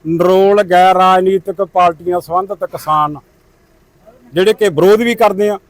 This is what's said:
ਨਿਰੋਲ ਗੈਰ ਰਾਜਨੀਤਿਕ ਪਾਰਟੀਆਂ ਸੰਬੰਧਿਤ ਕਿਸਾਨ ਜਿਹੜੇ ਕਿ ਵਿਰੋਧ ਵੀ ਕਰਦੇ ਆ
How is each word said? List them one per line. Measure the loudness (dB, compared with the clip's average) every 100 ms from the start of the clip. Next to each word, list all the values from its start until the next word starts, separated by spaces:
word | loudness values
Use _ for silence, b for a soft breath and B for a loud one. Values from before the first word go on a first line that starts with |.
| -6
ਨਿਰੋਲ | -2 0 2 2 2
ਗੈਰ | 2 2 4 4
ਰਾਜਨੀਤਿਕ | 2 2 0 -2 -4 -8
ਪਾਰਟੀਆਂ | -4 0 0 -2 -6 -6
ਸੰਬੰਧਿਤ | -4 -6 -6 -10
ਕਿਸਾਨ | -10 -10 -4 -2 -2 -8 _ _ _ _ _ _ _ _ -20 _ _
ਜਿਹੜੇ | -2 0
ਕਿ | 0 -2
ਵਿਰੋਧ | 2 2 2
ਵੀ | 0 0
ਕਰਦੇ | -2 0 -4
ਆ | -4